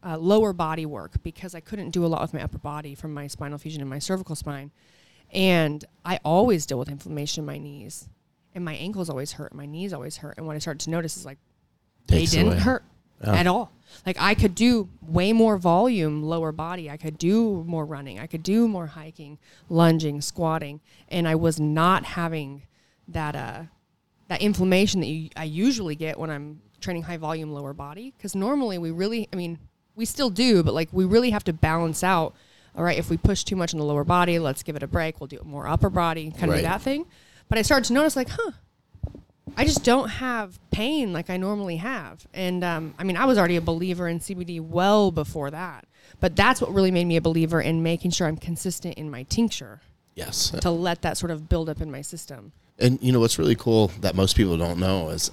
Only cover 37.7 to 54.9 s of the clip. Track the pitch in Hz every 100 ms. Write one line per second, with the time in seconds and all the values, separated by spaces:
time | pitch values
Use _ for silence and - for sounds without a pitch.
37.7 | 285 226 247 311 277 247 - 440 - _
38.7 | _ _ - - - - _ - - 196
39.7 | 196 - 247 262 - 254 240 202 180 _
40.7 | - 226 311 233 170 170 185 190 208 196
41.7 | 165 202 247 135 82 - - 185 180 175
42.7 | 165 160 - 190 175 269 175 175 175 165
43.7 | 165 185 180 170 170 - 185 175 170 160
44.7 | 165 185 214 196 160 147 165 139 151 180
45.7 | 135 - _ _ - 185 170 208 262 -
46.7 | 196 190 180 175 165 165 165 160 165 -
47.7 | 165 165 170 180 165 170 160 - 170 185
48.7 | 170 175 - 151 123 131 - 233 - 117
49.7 | 101 _ _ _ - 127 - - - 180
50.7 | 170 175 170 175 - 170 156 156 175 160
51.7 | 151 156 135 151 165 - 135 101 _ _
52.7 | _ 123 127 127 127 113 - 156 117 -
53.7 | 113 104 92 98 90 95 - 98 85 85
54.7 | 87 92